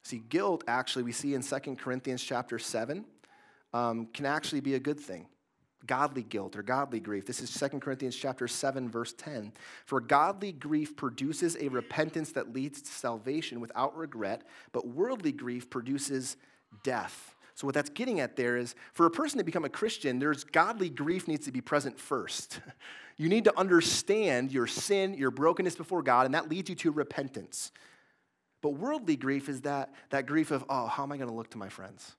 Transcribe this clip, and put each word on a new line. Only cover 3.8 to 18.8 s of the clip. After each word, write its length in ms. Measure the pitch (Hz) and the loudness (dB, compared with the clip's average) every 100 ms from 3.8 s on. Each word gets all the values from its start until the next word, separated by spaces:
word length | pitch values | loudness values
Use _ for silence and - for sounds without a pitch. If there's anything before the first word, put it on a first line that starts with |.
| 120 113 113 | 0 0 -4
can 200 | - 139 | -4 0
actually 340 | 151 160 151 | 0 0 -2
be 140 | 139 | 0
a 40 | 135 | 0
good 220 | 135 147 | 0 -4
thing, 260 | - 90 78 _ _ _ _ _ 113 | -6 -12 -12 _ _ _ _ _ -2
godly 360 | 131 143 135 | 2 2 0
guilt 340 | 104 107 95 104 | -4 -4 -4 -6
or 60 | |
godly 380 | 101 131 139 117 | 0 0 0 -4
grief. 260 | 107 101 98 | -4 -4 -4
This 140 | - | -6
is 100 | 127 | -6
Second 300 | - 139 143 | -2 -2 -2
Corinthians 360 | 143 131 131 117 | -4 -4 -4 -4
chapter 320 | 139 127 120 | -4 -2 -4
seven, 420 | - 139 135 123 | 0 0 -2 -2
verse 220 | 117 117 | -2 -4
ten. 400 | - - 135 104 - - - - | -8 -10 -10 -10 -14 -18 -18 0
"For 140 | 135 | 0
godly 520 | 117 143 160 196 196 | 6 6 6 2 -6
grief 440 | 156 147 151 147 - | -6 0 0 0 -2
produces 600 | 135 113 135 160 175 165 | -4 -2 -2 2 0 0
a 80 | 143 | 0
repentance 640 | 127 - - 160 160 156 | 0 -2 0 2 0 -4
that 200 | - 110 | -4 -4
leads 300 | 127 143 147 | -4 -4 -6
to 80 | - | -12
salvation 720 | - 127 113 113 151 156 120 | -6 -4 -2 -2 -4 -4 -8
without 360 | 117 - 139 151 | -6 0 0 0
regret, 500 | 160 120 98 117 - - - | -10 -4 -4 -4 -8 -20 -6
but 140 | 127 123 | -6 -4
worldly 460 | 123 220 254 165 | -2 0 0 -2
grief 380 | 139 123 123 120 | -2 -4 -6 -6
produces 640 | 131 120 139 139 135 123 - - _ _ 104 | -6 -2 -2 0 -2 -4 -8 -16 _ _ -6
death." 520 | - 123 90 - - - - | -2 -2 -4 -10 -16 -20 -20
So 120 | - 139 | -6 0
what 80 | |
that's 160 | 139 143 | 2 0
getting 280 | - 254 196 | -2 0 2
at 160 | 123 - | 0 2
there 200 | 120 120 | 2 2
is, 180 | 120 - | 0 -8